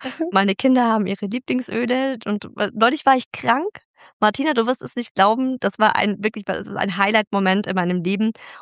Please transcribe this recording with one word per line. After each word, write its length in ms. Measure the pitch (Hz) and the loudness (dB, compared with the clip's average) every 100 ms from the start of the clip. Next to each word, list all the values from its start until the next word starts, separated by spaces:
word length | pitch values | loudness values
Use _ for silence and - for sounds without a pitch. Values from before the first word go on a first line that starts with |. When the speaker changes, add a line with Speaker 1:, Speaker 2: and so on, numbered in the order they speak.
Speaker 1:
Mhm. 280 | 262 - 330 | -6 -6 0
Speaker 2:
meine 240 | 196 196 196 | 2 2 2
Kinder 320 | 269 254 240 | 2 4 4
haben 180 | 220 190 | 2 0
ihre 220 | 196 202 | -4 -6
Lieblingsöle 920 | 240 - 254 247 220 240 254 269 240 - | -6 -4 -4 -2 -4 -2 0 -2 -4 -4
und, 200 | 208 - - | -4 -4 -4
äh, 140 | 202 | -4
neulich 320 | - 233 294 - | 2 0 2 2
war 100 | 262 | 2
ich 140 | - | 0
krank. 360 | - 247 254 381 - - _ - _ | -4 -2 0 -2 -8 -16 _ -20 _
Martina, 340 | 214 220 302 | 0 2 0
du 120 | 247 226 | 0 0
wirst 160 | 262 | -2
es 140 | 247 - | -6 -8
nicht 180 | 240 | -4
glauben, 440 | - 196 233 262 254 | 2 4 4 0 -2
das 180 | 202 - | -4 2
war 180 | 214 - | 2 4
ein, 280 | 202 196 | 0 0
wirklich, 200 | 214 220 202 | -4 -4 -6
das 200 | - - | -6 -6
ist 80 | 202 | -6
ein 220 | 196 180 | -4 -2
Highlight-Moment 720 | 196 220 208 202 190 190 208 | 0 0 0 0 2 2 0
in 80 | 190 | -2
meinem 260 | 175 180 | 0 0
Leben. 300 | 170 196 220 - - - | 0 0 0 -2 -12 -20